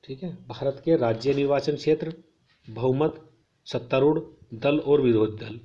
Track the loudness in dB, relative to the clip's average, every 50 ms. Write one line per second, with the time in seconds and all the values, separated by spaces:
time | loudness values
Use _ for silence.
0 | _ -14 -14 -10 -10 -12 -12 -12 -14 -16 -10 -4 -4 -4 -4 -2 2 2 4 4
1 | 4 2 0 0 0 0 2 2 2 2 2 0 0 -2 -4 -2 2 0 0 0
2 | 0 -8 -10 -14 -18 _ _ _ _ _ _ _ _ -16 -10 -2 0 0 2 2
3 | 2 0 -2 -6 -20 -20 _ _ _ _ _ _ _ -8 -8 -8 -6 -2 0 2
4 | 4 4 2 2 -2 -8 -18 _ -20 _ -16 -4 -2 0 0 0 2 2 2 4
5 | 4 4 4 4 2 0 -2 -8 -12 -14 -14 -16